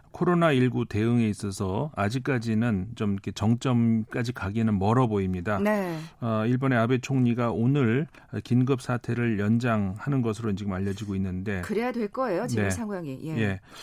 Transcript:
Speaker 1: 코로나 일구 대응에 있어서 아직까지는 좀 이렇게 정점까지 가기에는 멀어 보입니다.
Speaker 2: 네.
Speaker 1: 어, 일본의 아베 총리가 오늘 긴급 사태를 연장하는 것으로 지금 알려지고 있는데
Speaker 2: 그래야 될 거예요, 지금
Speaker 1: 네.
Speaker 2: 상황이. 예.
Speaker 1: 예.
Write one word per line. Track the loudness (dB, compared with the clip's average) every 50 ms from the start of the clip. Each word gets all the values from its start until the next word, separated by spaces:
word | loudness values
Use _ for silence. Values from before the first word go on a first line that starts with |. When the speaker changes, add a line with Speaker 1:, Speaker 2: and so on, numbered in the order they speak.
| -20 -14 -4
Speaker 1:
코로나 | -2 0 2 4 4 4 4
일구 | 4 4 4 2 2 0 -4
대응에 | -2 -2 0 2 2 2 2 2 2
있어서 | 0 -2 -4 -6 -4 -4 -4 -2 -2 -2 -4 -4 -2
아직까지는 | 0 0 0 0 -2 -2 0 -2 0 0 0 0 2 2 2 0 0 -2 -4 -6
좀 | -4 -2 -2
이렇게 | -2 -2 -4 -8
정점까지 | -4 0 2 2 2 2 2 2 2 4 4 4 2 2 0 -2 -4 -4 -4 -4
가기에는 | -4 -6 -4 -4 -2 0 2 2 2 2
멀어 | 4 4 4 4 4 4
보입니다. | 2 2 0 0 -2 -2 -2 -2 0 0
Speaker 2:
네. | 2 2 0 0 -2 -4 -6 -8 -10 -12 -12 -8
Speaker 1:
어, | -4 -2 -2 0 0
일본의 | 0 0 0 2 2 2 2
아베 | 2 2 2
총리가 | 0 0 0 0 2 2 2 2 2 0 0
오늘 | 0 2 2 4 4 4 4 2 2 0 -2 -4 -8 -20 -16 -8 -8 -8
긴급 | -2 2 2 2 4 4 0 -2
사태를 | -2 -4 -4 -4 -2 -4 -2 0 0 0 0 2
연장하는 | 2 2 2 2 4 2 2 2 0 -2 -4 -4 -4 -2 0 0
것으로 | 0 0 -2 -2 -2 -4 -2
지금 | -2 -2 -4
알려지고 | -4 -2 -2 -4 -4 -6 -6 -4 -2
있는데 | -2 -2 -2 -4 -4 -4 -4 -4 -4
Speaker 2:
그래야 | -4 -2 -2 -2 -2 -2
될 | -4 -4 -6 -6
거예요, | -4 -4 -2 -2 -2 -2 -2
지금 | -2 -2 0 0
Speaker 1:
네. | 0
Speaker 2:
상황이. | 0 -2 -4 -6 -6 -6 -6 -8 -8 -8 -8
예. | -6 -4
Speaker 1:
예. | -2 -2 -2 -2 -6 -10 -16 -20 -20